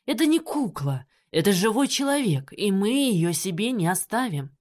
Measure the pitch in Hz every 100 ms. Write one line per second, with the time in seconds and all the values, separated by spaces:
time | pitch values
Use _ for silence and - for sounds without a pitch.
0 | - 226 302 330 320 302 233 - 139 131
1 | - _ _ 160 180 180 220 220 277 -
2 | 277 285 226 135 135 - 202 190 208 277
3 | 269 180 170 165 190 170 233 240 165 185
4 | - 226 254 143 139 _